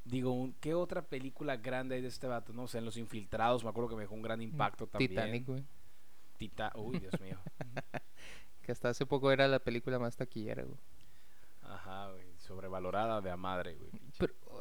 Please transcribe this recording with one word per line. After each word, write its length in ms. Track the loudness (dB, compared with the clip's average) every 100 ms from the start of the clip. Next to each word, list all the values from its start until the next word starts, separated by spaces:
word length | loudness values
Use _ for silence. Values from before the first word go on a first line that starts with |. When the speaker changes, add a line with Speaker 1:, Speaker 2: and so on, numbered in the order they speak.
| -2
Speaker 1:
digo, 260 | 2 4
un, 220 | 2 0
¿qué 200 | 0 2
otra 280 | 2 2 0 0
película 500 | -2 -2 0 0 0
grande 380 | 2 0 2 0
hay 60 |
de 60 | 0
este 200 | -2 0
vato? 260 | 0 -2
No 140 | -2 -2
sé, 100 | -2
en 80 | -2
Los 100 | -2
Infiltrados, 680 | -2 -2 -2 4 6 6
me 80 | 4
acuerdo 180 | 0 0
que 60 | 0
me 60 |
dejó 120 | -2 -2
un 60 |
gran 180 | -2 -2
Speaker 2:
Mm, 40 |
Speaker 1:
impacto 440 | 0 2 2 2 -2
también. 220 | 2 2
Speaker 2:
Titanic, 360 | 2 0 0 0
güey. 180 | -2 -4 -6 -6 -6 -6 -6 -6 -4
Speaker 1:
Tita-, 340 | -4 -2 -2 -2
uy, 240 | -2 -2
Dios 200 | 0 -2
mío. 180 | -2 -4 -4 -4
Speaker 2:
<laughs> 420 | -4 -4 -4 -4 -4 -6 -6 -6 -6 -4
Que 100 | -4
hasta 180 | 0 2
hace 160 | 2 2
poco 260 | 4 6
era 160 | 8 8
la 120 | 6
película 400 | 4 2 2 2
más 160 | 2 0
taquillera, 460 | -2 -2 -2 -2
güey. 160 | -2 -4 -4 -6 -6 -6 -6 -6 -6 -6
Speaker 1:
Ajá, 480 | -6 -4 -4 -4 -4
güey, 120 | -4 -4 -4
sobrevalorada 840 | -4 -4 -2 -2 0 2 4 2
de 80 | 0
a 80 | 0
madre, 380 | 0 0 0 -4
güey, 160 | -4
pinche. 260 | -6 -4 0
Speaker 2:
Pero, 160 | 0 0 -6 -4